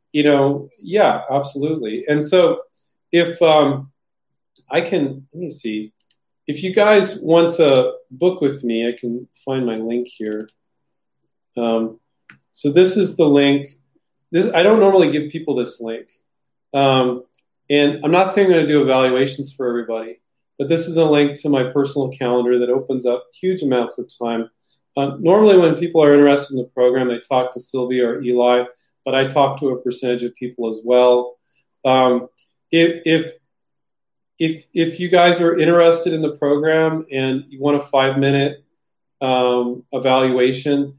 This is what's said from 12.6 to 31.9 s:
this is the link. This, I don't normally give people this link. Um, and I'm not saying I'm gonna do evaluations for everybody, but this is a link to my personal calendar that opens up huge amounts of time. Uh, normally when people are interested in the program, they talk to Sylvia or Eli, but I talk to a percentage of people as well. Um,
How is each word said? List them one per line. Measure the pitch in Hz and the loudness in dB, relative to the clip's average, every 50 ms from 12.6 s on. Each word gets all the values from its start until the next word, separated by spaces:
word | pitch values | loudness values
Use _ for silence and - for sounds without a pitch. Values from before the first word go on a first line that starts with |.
| - 147 | -6 0
this | 139 175 185 185 - | 4 4 4 4 2
is | 220 185 - - - | 0 -2 -2 0 0
the | 165 | 2
link. | 147 143 143 143 139 143 143 139 - _ _ _ _ _ _ _ _ _ _ _ _ | 2 4 4 4 2 0 0 -4 -8 _ _ _ _ _ _ _ _ _ _ _ _
This, | 165 170 170 - - | -2 -2 -2 0 0
I | 165 | 2
don't | 180 202 220 220 | 4 4 4 4
normally | 196 196 190 185 165 143 | 4 4 4 4 2 2
give | 143 151 143 - | 0 -4 -6 -6
people | - 165 156 - 135 | -10 -10 -8 -6 -4
this | 123 120 - - - | -4 -6 -6 -10 -12
link. | 120 113 113 117 - _ _ _ _ _ _ _ _ _ _ _ _ _ - | -12 -12 -12 -12 -14 _ _ _ _ _ _ _ _ _ _ _ _ _ -2
Um, | 139 139 135 135 131 127 127 123 127 - _ _ _ _ _ _ _ _ _ | 0 2 2 2 2 0 0 -2 -6 -10 _ _ _ _ _ _ _ _ _
and | 143 147 143 143 147 - - | 2 2 2 2 0 -2 -2
I'm | 156 | 0
not | 165 180 190 190 | 2 2 2 2
saying | - 202 196 185 | 2 0 2 4
I'm | 175 | 4
gonna | 165 156 147 | 2 2 2
do | 147 147 131 | 2 2 2
evaluations | 131 131 131 131 131 127 127 139 135 - - 131 - | 2 2 2 2 2 2 0 -2 -2 -4 -10 -12 -14
for | - - 131 120 | -10 -8 -6 -6
everybody, | 120 120 113 113 113 110 113 113 - - _ _ _ _ _ _ _ - | -4 -6 -6 -6 -8 -8 -8 -12 -16 -20 _ _ _ _ _ _ _ -8
but | 139 139 | -2 -2
this | 165 165 165 - | -2 -2 -2 -2
is | 160 165 | 0 0
a | 165 | 2
link | 151 147 147 147 143 143 - | 4 4 4 2 0 -2 -4
to | - 151 | -4 -2
my | 143 135 123 | 0 0 0
personal | 127 - 147 135 135 - 147 135 131 | -2 -2 -2 -2 -2 -2 -4 -6 -6
calendar | 131 - 135 120 123 123 120 123 123 123 | -6 -6 -4 -2 0 0 0 0 0 0
that | 123 120 | 0 0
opens | 123 135 131 - 135 127 120 123 | -2 -2 -2 -4 -6 -4 -2 -2
up | 120 123 - _ _ | -2 -2 -6 _ _
huge | - - 185 170 156 156 | -6 -4 -4 -4 -2 -2
amounts | 135 127 123 117 113 - - | -2 0 -2 -2 -4 -8 -12
of | - - - - | -14 -14 -12 -10
time. | 120 117 117 113 113 - _ _ _ _ _ _ _ _ _ | -8 -6 -6 -6 -6 -10 _ _ _ _ _ _ _ _ _
Uh, | 139 139 139 139 139 | -4 -4 -4 -6 -2
normally | - 165 185 214 214 208 196 180 | 0 2 4 4 6 6 6 6
when | 170 160 - | 4 4 2
people | - 170 165 165 165 151 | 0 -4 -2 2 4 6
are | 147 143 | 6 6
interested | 143 143 143 143 139 - - 139 | 6 6 4 4 2 -2 -6 -8
in | 131 | -8
the | 123 - | -8 -8
program, | _ 131 127 127 127 131 127 123 | _ 0 2 2 2 0 -2 -2
they | 120 117 | -4 -6
talk | - - 135 127 127 127 - | -6 -4 -2 -2 -2 -2 -6
to | 123 | -10
Sylvia | - - - 131 123 123 127 127 123 117 | -12 -8 -6 -6 -4 -2 -2 -2 -2 -2
or | 117 - | -2 -6
Eli, | 131 123 123 123 120 123 123 123 123 123 - _ _ _ _ _ _ | -4 -2 0 2 2 2 2 2 0 -4 -10 _ _ _ _ _ _
but | 135 127 | -4 -2
I | 135 139 | -2 -2
talk | 135 135 151 139 135 139 - | 0 0 0 0 0 0 -4
to | 147 135 | -4 -4
a | 127 123 | -4 -4
percentage | - 123 120 - - 123 123 120 123 | -6 -8 -8 -6 -4 -4 -4 -4 -4
of | 117 - | -8 -10
people | _ 127 120 - - 117 113 | _ -12 -12 -10 -8 -8 -8
as | 110 110 113 | -8 -8 -2
well. | 120 123 123 123 123 123 127 123 - - _ _ _ _ _ _ _ _ _ - | 0 2 4 4 4 4 2 0 -4 -10 _ _ _ _ _ _ _ _ _ -2
Um, | 135 | 0